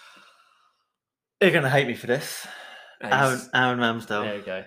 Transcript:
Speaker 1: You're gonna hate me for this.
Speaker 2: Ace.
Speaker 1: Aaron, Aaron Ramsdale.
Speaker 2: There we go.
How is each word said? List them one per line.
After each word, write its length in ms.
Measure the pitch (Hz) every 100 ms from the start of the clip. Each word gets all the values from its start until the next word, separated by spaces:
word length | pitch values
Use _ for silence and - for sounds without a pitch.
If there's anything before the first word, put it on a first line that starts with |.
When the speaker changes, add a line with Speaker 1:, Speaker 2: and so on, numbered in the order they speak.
| - - - _ _ _ _ _ _ _ _ _ _ -
Speaker 1:
You're 100 | 190
gonna 180 | 160 135
hate 180 | 143 127
me 60 |
for 140 | 113 123
this. 400 | 143 - - - - - - - -
Speaker 2:
Ace. 80 | 110
Speaker 1:
Aaron, 280 | 131 135 127 -
Aaron 260 | 127 127 123
Ramsdale. 440 | 117 113 - 104
Speaker 2:
There 120 | 107 104
we 40 |
go. 220 | 98 92